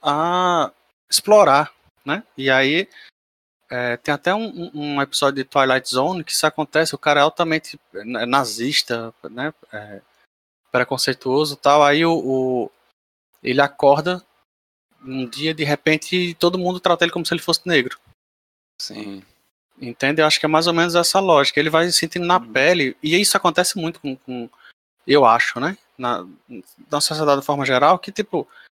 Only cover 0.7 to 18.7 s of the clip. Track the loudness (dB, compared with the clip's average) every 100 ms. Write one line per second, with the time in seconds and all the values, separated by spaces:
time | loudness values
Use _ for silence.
0.7 | -6 _ _ -4 -2 4 6 6 4 2
1.7 | _ _ _ -8 -8 -8 -6 0 2 2
2.7 | 0 -4 -10 -20 _ _ _ _ _ -12
3.7 | -6 -4 -4 -4 -4 -2 -2 -4 -10 -12
4.7 | -10 -6 -4 -4 0 0 0 -2 0 2
5.7 | 0 -2 -2 -2 -4 -6 -2 -2 -2 -4
6.7 | -2 -2 -2 0 2 2 0 -2 -4 -6
7.7 | -20 _ -16 -10 -8 -2 0 -2 -4 -4
8.7 | -4 -4 -6 -8 -14 -16 -10 -10 -10 _
9.7 | -18 -16 -20 -20 _ _ _ _ _ _
10.7 | -4 -2 -4 -4 -4 -2 -2 -2 -2 4
11.7 | 6 6 4 2 0 -2 -2 -2 -4 -6
12.7 | _ _ _ _ _ _ _ -4 0 0
13.7 | 2 4 4 2 -6 -8 _ _ _ _
14.7 | _ _ _ -12 -8 -8 -6 -6 -4 -2
15.7 | -2 0 0 0 -4 -2 0 0 0 -4
16.7 | -2 0 2 0 -2 -4 -4 -2 -2 0
17.7 | 0 0 -6 _ _ _ _ _ _ _